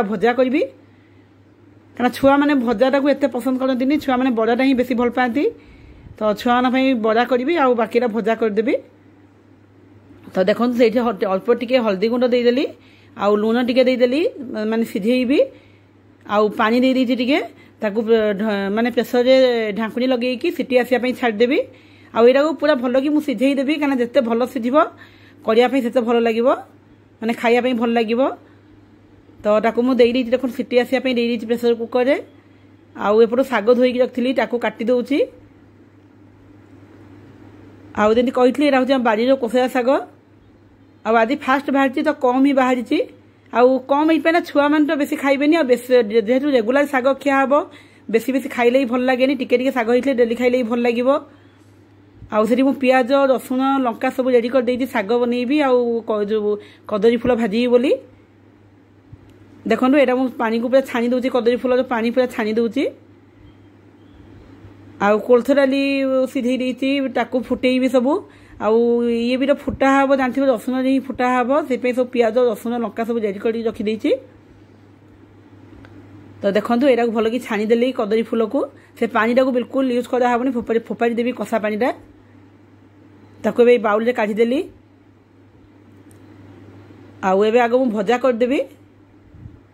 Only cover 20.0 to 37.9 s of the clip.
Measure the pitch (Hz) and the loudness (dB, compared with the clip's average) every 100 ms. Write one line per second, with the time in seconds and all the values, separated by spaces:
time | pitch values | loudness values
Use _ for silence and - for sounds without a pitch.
20 | 254 254 254 247 339 349 247 247 240 247 | -2 0 -2 -4 -4 -4 0 0 2 0
21 | 247 240 247 208 240 320 539 - - - | 0 -2 -2 0 0 0 -4 -10 -20 -20
22 | - - 240 254 302 311 302 294 247 254 | -8 2 4 4 2 0 0 0 0 -2
23 | 277 302 294 220 269 277 269 311 285 269 | 0 -2 -2 0 0 0 -2 -2 -2 -2
24 | 233 277 233 233 247 269 233 285 339 - | 0 0 0 -2 -2 -4 0 2 2 -4
25 | - - - - - 220 247 269 240 262 | -20 -20 -20 -10 0 2 4 2 0 0
26 | 233 233 233 226 240 320 - - _ - | 0 2 2 2 0 0 -4 -20 _ -20
27 | _ _ 220 - 226 240 247 247 240 233 | _ _ -6 -2 2 2 2 -2 0 0
28 | 220 233 277 - - - _ - - - | 0 0 0 -2 -16 -20 _ -20 -20 -20
29 | _ - - - 208 214 220 226 247 247 | _ -20 -20 -8 0 2 2 0 0 4
30 | 240 247 233 247 262 233 220 247 240 254 | 4 2 0 -2 -2 -6 -2 0 0 -2
31 | 254 240 233 240 220 233 240 233 226 247 | 0 -2 -2 -2 -4 -2 0 -2 -2 -2
32 | 247 330 - - _ _ - _ _ - | 0 0 -2 -20 _ _ -20 _ _ -6
33 | 196 214 226 240 262 233 202 240 254 247 | 0 4 4 2 0 0 2 2 2 2
34 | 254 254 247 262 220 240 226 214 220 247 | -2 0 -2 -2 -2 -2 -4 -4 -2 -2
35 | 240 285 523 - - - - - - - | 0 -2 -2 -6 -20 -20 -20 -20 -20 -20
36 | - - - - - - - - - - | -20 -20 -20 -20 -20 -20 -20 -20 -20 -20
37 | - - - - - - - - - | -20 -20 -20 -20 -20 -20 -20 -20 -16